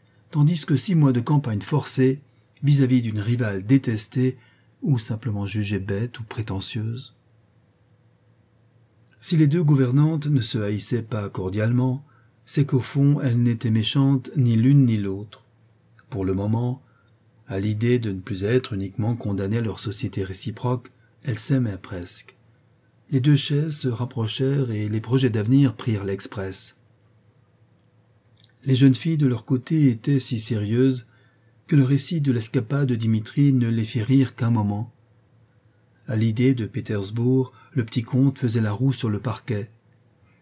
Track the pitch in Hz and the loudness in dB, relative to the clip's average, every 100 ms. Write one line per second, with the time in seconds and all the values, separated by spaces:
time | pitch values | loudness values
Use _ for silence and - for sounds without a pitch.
0 | _ _ _ 147 147 170 - 131 - 165 | _ _ _ 2 2 2 0 0 2 4
1 | 143 120 117 147 123 104 - 147 - - | 4 2 2 0 0 -4 -2 -4 -2 2
2 | 131 139 _ _ _ - 139 143 127 127 | 2 0 _ _ _ -4 2 4 4 2
3 | 113 107 104 120 110 98 101 135 123 110 | 2 -4 -2 0 0 -2 2 2 2 -4
4 | - 131 131 - _ _ _ - 233 123 | -4 -2 -2 -2 _ _ _ -8 -2 0
5 | - 107 113 104 101 107 101 101 101 101 | -2 -6 -6 -6 -4 -4 -2 -4 -4 -4
6 | 120 - 110 - 110 98 - 107 110 117 | -6 -8 -12 -8 -6 -6 -6 -6 -6 -8
7 | - _ _ _ _ _ _ _ _ _ | -14 _ _ _ _ _ _ _ _ _
8 | _ _ _ _ _ _ _ _ _ _ | _ _ _ _ _ _ _ _ _ _
9 | _ _ - 165 151 165 151 143 123 139 | _ _ -2 2 4 4 4 4 4 4
10 | 151 160 147 139 110 113 104 104 - 117 | 2 0 0 0 0 -2 -2 -4 -4 -4
11 | 110 113 101 - 92 101 113 123 127 131 | -4 -6 -6 -6 -4 -2 0 2 0 -2
12 | - _ _ _ - - 147 131 - 143 | -8 _ _ _ -6 -2 0 0 0 2
13 | 143 143 135 120 120 113 117 110 104 143 | 4 4 2 2 2 0 0 0 2 2
14 | 135 135 - 147 117 113 127 143 123 107 | 2 2 -2 0 2 4 6 6 6 2
15 | 98 98 107 - _ _ _ _ _ _ | -2 -6 -10 -18 _ _ _ _ _ _
16 | - 98 95 95 104 113 123 127 _ _ | -12 -4 -2 0 0 -2 -2 -4 _ _
17 | _ _ _ _ - 98 104 107 117 123 | _ _ _ _ -8 -4 -2 0 0 0
18 | 113 95 90 95 101 127 - 98 95 104 | 0 -6 -8 -6 0 0 0 -6 -6 -4
19 | 107 113 104 98 98 117 113 95 110 98 | -4 -2 -4 -4 -2 -2 -4 -6 -8 -6
20 | 98 107 95 92 110 107 123 127 - _ | -6 -6 -8 -8 -10 -6 -4 -4 -6 _
21 | _ _ 143 110 - 135 117 92 - 95 | _ _ -8 -6 -2 0 0 -6 -10 -12
22 | 85 - - _ _ _ _ _ _ _ | -10 -14 -16 _ _ _ _ _ _ _
23 | - 131 143 147 - 147 160 147 131 113 | -4 0 4 4 2 -2 -2 -4 -4 -4
24 | 123 117 110 - 135 139 123 107 104 110 | -6 -4 -6 -2 -2 0 -2 -2 -2 -4
25 | 107 131 131 107 104 135 135 - 117 104 | 0 2 2 0 2 4 4 0 -4 -2
26 | 98 98 - 101 95 92 - _ _ _ | -2 -6 -6 -8 -8 -8 -12 _ _ _
27 | _ _ _ _ _ _ _ _ _ _ | _ _ _ _ _ _ _ _ _ _
28 | _ _ _ _ _ _ 135 127 135 127 | _ _ _ _ _ _ 0 4 6 4
29 | 160 160 135 117 - 147 - 160 143 113 | 0 0 0 0 -2 -4 0 2 2 2
30 | - 139 - 113 110 110 104 117 135 127 | 0 -2 -2 -6 -4 -4 0 2 2 0
31 | - _ _ _ _ _ - 147 131 139 | -8 _ _ _ _ _ 0 2 4 2
32 | - 165 143 120 107 120 110 143 135 113 | 0 -2 0 0 -2 -4 -2 -2 0 0
33 | 113 110 104 147 143 131 117 113 110 120 | 0 0 -2 2 4 4 2 0 -2 -4
34 | 101 135 127 - 117 113 104 104 110 _ | 2 4 4 0 0 2 0 -2 -6 _
35 | _ _ _ _ _ _ _ _ _ _ | _ _ _ _ _ _ _ _ _ _
36 | - 113 113 110 127 120 101 - 104 104 | -6 -2 0 2 2 2 -2 -6 -6 -6
37 | 98 113 120 131 127 - _ 135 113 127 | -4 -2 0 0 -2 -8 _ -6 -4 -4
38 | 113 131 139 135 120 113 110 104 135 - | -2 2 2 2 -2 0 -2 0 -2 0
39 | 113 104 117 104 - 104 - _ _ _ | -4 -4 -6 -8 -6 -6 -8 _ _ _
40 | _ _ _ _ | _ _ _ _